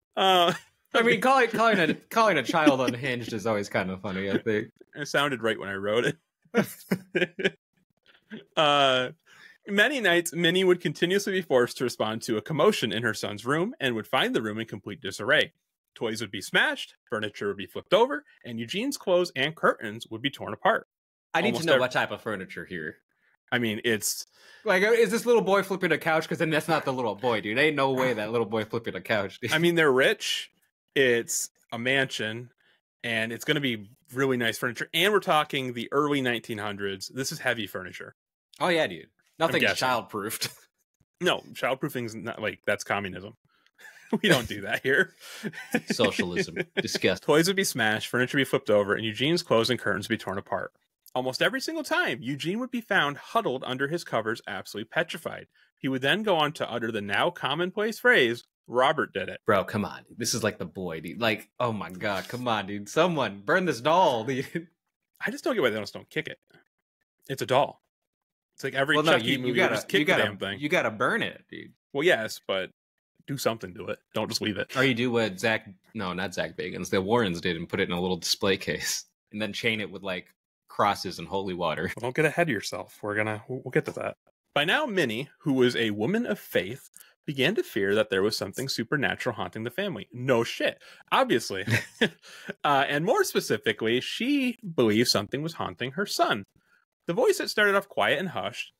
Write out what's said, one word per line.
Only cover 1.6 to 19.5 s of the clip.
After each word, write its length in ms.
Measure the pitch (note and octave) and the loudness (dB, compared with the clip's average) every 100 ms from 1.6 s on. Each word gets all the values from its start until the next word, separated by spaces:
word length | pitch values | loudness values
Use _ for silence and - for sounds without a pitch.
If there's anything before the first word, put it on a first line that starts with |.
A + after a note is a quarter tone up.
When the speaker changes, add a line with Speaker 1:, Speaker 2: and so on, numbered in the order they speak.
| A3+ G3 | 4 4
Speaker 2:
a, 160 | D#3 | 2
calling 420 | - - A3+ A3 D#3 | 0 -2 2 4 4
a 60 | |
child 380 | A#2+ E3+ D3+ C3 | 2 4 4 4
unhinged 500 | B2 A#2+ C#3 A#2+ A2+ | 2 0 -2 -4 -4
is 140 | A2 A2 | -4 0
always 220 | G#2 G2+ | 0 0
kind 200 | A2+ F#2 | -2 -2
of 120 | F#2 | -4
funny, 280 | G#2 F#2+ G2 | -6 -4 -2
I 60 | G2+ | -2
think. 300 | A2+ G#2+ A#2 _ - | 0 -2 -2 _ -20
Speaker 1:
It 140 | - D3 | -12 -4
sounded 340 | D3+ C#3+ B2+ | 0 0 0
right 160 | A2+ A2 | -2 -2
when 100 | F#2+ | -6
I 40 | |
wrote 300 | G2 G2+ A2 C3 D#3+ _ _ _ | -6 0 0 0 -4 _ _ _
it. 1000 | A#3 - - - F#3+ - E3+ F3 - F#3+ | -2 0 -6 -6 -6 -4 -2 -2 -2 -4
<laughs> 20 | - _ _ _ _ _ _ _ G#3+ - - | -4 _ _ _ _ _ _ _ -18 -6 0
Uh, 540 | D3+ C#3+ C#3 B2+ B2+ - _ - - - - | 4 6 6 4 0 -6 _ -20 -20 -20 -4
many 320 | G3+ A3+ C#4+ | 2 4 4
nights, 320 | G3 E3+ F3 | 4 4 2
Minnie 320 | E3 E3+ F#3 | 0 2 4
would 160 | F#3 F3+ | 4 4
continuously 520 | E3 D3 E3+ G3 G3 | 2 -2 0 2 0
be 100 | F#3+ | -2
forced 340 | F3+ C3 A#2+ - | 2 4 4 0
to 60 | |
respond 380 | B2 - G#2+ A2+ | -4 -2 -2 -2
to 140 | - A2 | -2 -4
a 60 | |
commotion 500 | - D3 F#3 G#3+ A#2 | -2 4 4 4 0
in 100 | G2 | 0
her 120 | A#2 | -2
son's 300 | G#2+ G#2 G#2 | -2 -6 -6
room 300 | A2+ D3+ G3+ C#4 | -2 0 -2 -2
and 140 | C3+ | -2
would 120 | A2+ G#2+ | -2 0
find 280 | C3 G#3+ | 0 2
the 80 | A3+ | 0
room 160 | G#2+ G#2+ | -2 -4
in 80 | A2+ | -8
complete 340 | G#2 - G2 | -10 -12 -10
disarray. 520 | F#2+ - G#2+ D3+ F#2 - _ _ _ | -10 -6 2 2 2 -4 _ _ _
Toys 260 | - A#2 A2 | -8 -6 -4
would 80 | A2 | -6
be 100 | G2+ | -8
smashed, 540 | - F#3 C4 C#4 - _ | -2 2 2 0 -10 _
furniture 440 | _ A2 G#2+ - G#2 | _ -6 -6 -6 -6
would 100 | G2 | -6
be 80 | F#2 | -8
flipped 260 | G2 - | -12 0
over, 320 | F#3 B3+ D4 - _ | 2 2 -2 -10 _
and 140 | A#2+ A#2 | -14 -10
Eugene's 380 | A#2 F#3 C4+ C#4+ | -8 -4 -4 -4
clothes 340 | - F3+ F3 - | 0 2 2 0
and 180 | C#3+ | -2